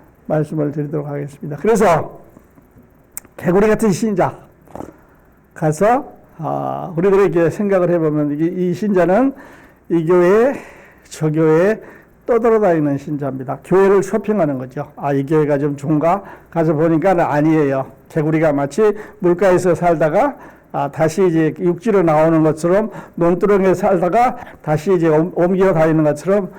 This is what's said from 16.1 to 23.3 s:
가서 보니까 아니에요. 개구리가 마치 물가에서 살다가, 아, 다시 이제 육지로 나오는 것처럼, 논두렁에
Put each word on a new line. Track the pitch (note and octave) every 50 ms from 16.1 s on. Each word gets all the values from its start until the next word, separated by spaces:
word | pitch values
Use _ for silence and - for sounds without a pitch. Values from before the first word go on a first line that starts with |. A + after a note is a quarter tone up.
| F#3 G3+ G3 - - - - _
가서 | - E3+ D#3+ D#3+ D#3
보니까 | C#3+ E3 E3 E3 D#3 D#3+ G3 F#3 E3+ D3+ A#2+
아니에요. | C#3 D3 D3+ D#3+ D#3 D#3 D3 C#3 C3+ C3+ C3 - - - _ -
개구리가 | - E3 D3 D#3 D#3+ D#3 D#3+ D#3
마치 | C#3 C#3+ C#3+ C#3 - G#3+ A3 G#3 G3+ - - - - -
물가에서 | F3+ F3 F3 F3 G#3 F#3 F3+ F3 F3+ F3+ D#3+
살다가, | - F3 F3 E3+ D3+ D#3+ D3+ D#3 G#3 C#4 C#4+ - - - - - - _ _
아, | - C#3+ C#3+ C#3+
다시 | - D#3 D#3+ - - G3+ F#3+
이제 | F3+ D#3+ D#3+ D#3+ D3+ D3+ -
육지로 | F#3 F3 F3 F3 - A#3 G3 G3
나오는 | E3+ E3 D3+ D#3 D#3+ E3 E3 D#3+
것처럼, | D#3 D#3 D3+ D#3 F3 E3+ F#3 G#3 A3 - - - - - -
논두렁에 | - E3+ E3+